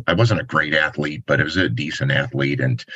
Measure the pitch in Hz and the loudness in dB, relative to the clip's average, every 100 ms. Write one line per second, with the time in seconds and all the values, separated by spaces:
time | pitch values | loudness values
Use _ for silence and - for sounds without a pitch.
0 | - 87 117 90 - 78 76 78 76 73 | -2 4 4 2 0 -2 0 0 0 -2
1 | 76 76 - 73 76 85 85 58 73 - | -4 -6 0 0 2 0 0 0 -4 -2
2 | 69 69 65 67 69 69 65 117 - | 0 0 -2 -2 0 0 0 -2 -4